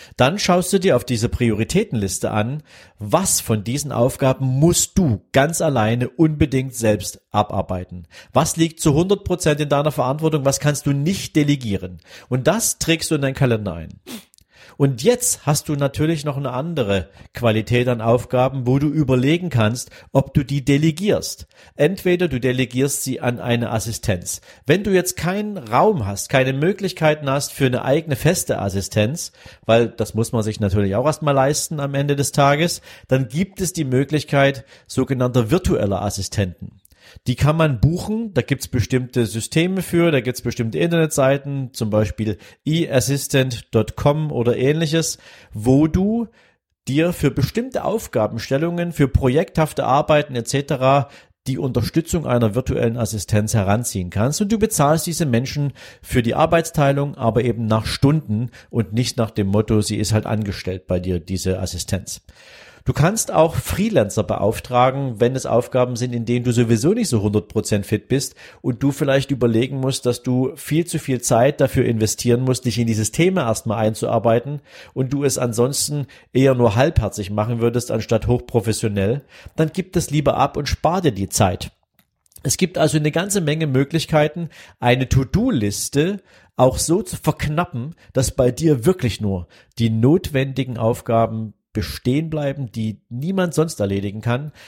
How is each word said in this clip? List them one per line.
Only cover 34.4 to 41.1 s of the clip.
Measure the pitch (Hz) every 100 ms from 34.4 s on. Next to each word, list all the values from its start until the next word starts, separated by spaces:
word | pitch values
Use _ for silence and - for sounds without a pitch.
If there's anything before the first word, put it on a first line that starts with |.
| 139 127 - - -
sogenannter | - 131 131 123 123 107
virtueller | 175 - 156 101 95
Assistenten. | 101 - - - 92 87 95 - _ _ - - -
Die | 127
kann | 139 160
man | 156 120
buchen, | 139 180 196 220 226
da | 160
gibt's | - 135 -
bestimmte | 123 - 127 123 127 110
Systeme | 110 - 165 175 190
für, | 170 170 170
da | 143
gibt's | 120 123
bestimmte | 120 113 113 151
Internetseiten, | 170 170 156